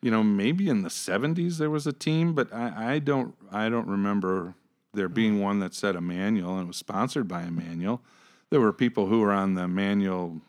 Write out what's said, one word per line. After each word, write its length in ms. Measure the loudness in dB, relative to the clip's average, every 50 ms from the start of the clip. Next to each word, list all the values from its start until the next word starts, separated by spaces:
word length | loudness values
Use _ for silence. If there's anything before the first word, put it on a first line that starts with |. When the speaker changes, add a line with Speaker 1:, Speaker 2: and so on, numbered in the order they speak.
Speaker 1:
you 100 | 0 2
know, 100 | 2 4 4
maybe 460 | 4 2 2 2 2 2 2 2 2
in 140 | 2 0 0
the 80 | -2
seventies 640 | -6 -8 -4 -2 -2 0 0 0 0 0 -2 -2 -2 -2
there 140 | -2 -2
was 160 | -2 -2 -2 -4
a 60 | -6
team, 400 | -4 -2 0 2 2 2 2 2
but 200 | 0 -2 -2 -2
I, 400 | -6 -6 -6 -6 -6 -4 -2 -2
I 60 | -2
don't, 340 | 0 0 0 0 0 -4 -8 _ -20 -8
I 160 | -4 -2 -2 0
don't 180 | 0 -2 -2 -2
remember 680 | 0 0 0 2 0 0 0 0 0 0 -2 -6 -10 _ _ _ _ _ _ _ _
there 160 | -2 -2 0
being 280 | 2 2 2 4 4 2
Speaker 2:
Hmm. 40 |
Speaker 1:
one 180 | 2 2 0 0
that 140 | 0 -2 -4
said 220 | -2 -2 0 0
Emmanuel 580 | 0 -2 -4 -2 -2 0 0 0 0 0 -2 -4 -4
and 80 | -4
it 20 | -6
was 100 | -8 -12
sponsored 500 | -12 -6 -2 -2 -2 -2 -2 -4 -4 -4
by 140 | -4 -6 -6
Emmanuel. 580 | -6 -6 -6 -6 -6 -8 -6 -4 -2 -4 -4 _ _ _ _ _ -20 _ _ _ _
There 80 | 2 4
were 120 | 4 4 4
people 340 | 2 0 0 2 0 0 2
who 140 | 4 4
were 100 | 4 4
on 240 | 4 2 2 2 0
the 80 | 0 0
Emmanuel 760 | 0 0 0 0 2 2 2 2 0 0 -2 -4 -6 -8 -10 -14